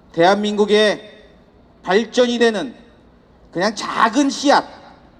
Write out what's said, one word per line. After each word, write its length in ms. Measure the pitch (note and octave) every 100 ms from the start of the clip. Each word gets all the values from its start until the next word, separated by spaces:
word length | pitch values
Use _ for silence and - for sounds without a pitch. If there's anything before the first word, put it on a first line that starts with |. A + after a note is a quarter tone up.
| _
대한민국의 1000 | E3 F3 G3 G#3 G#3 G#3 G#3 G#3+ E3+ - - - _ _ _ _ _
발전이 560 | E3 G3 A3+ B3 B3 A#3+
되는 360 | A#3 G#3 C3+ - - _ _ _ _ _ _
그냥 220 | E3 G3+
작은 560 | G#3+ - D#3 A3 A3+ C#4
씨앗, 340 | G#3 C#4 A#3 - - - - _